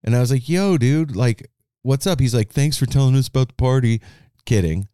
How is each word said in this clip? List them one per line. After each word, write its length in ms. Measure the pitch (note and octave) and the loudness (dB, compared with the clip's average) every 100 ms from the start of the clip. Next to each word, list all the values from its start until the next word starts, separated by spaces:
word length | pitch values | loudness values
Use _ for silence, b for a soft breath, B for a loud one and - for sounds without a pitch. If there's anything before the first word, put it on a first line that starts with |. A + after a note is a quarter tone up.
and 100 | - | 0
I 60 | A#2+ | 0
was 100 | B2 | 0
like, 180 | C3 A#2+ | -2 -2
"Yo, 300 | F3 G3 E3+ | -2 0 2
dude, 380 | B2 D3+ D#3+ G2 | 2 0 -2 -2
like, 340 | B2 A2+ - _ _ _ | -2 -2 -10 _ _ _
what's 240 | B2 C#3 F#3+ | -4 -2 -2
up?" 140 | D#3+ | 0
He's 140 | C3 | 0
like, 160 | A#2 G#2+ | 0 -2
"Thanks 260 | - C#3+ D3 | -2 -2 0
for 100 | B2 | 0
telling 300 | C3+ C3+ C3 | 2 2 2
us 120 | C3 | 0
about 200 | C3 B2+ | -2 -2
the 60 | |
party." 460 | - B2+ C3 B2 A2+ B B B _ - | -2 0 0 0 -2 B B B _ -2
Kidding. 420 | A2 E2+ D#2+ G2+ | 0 0 -4 -8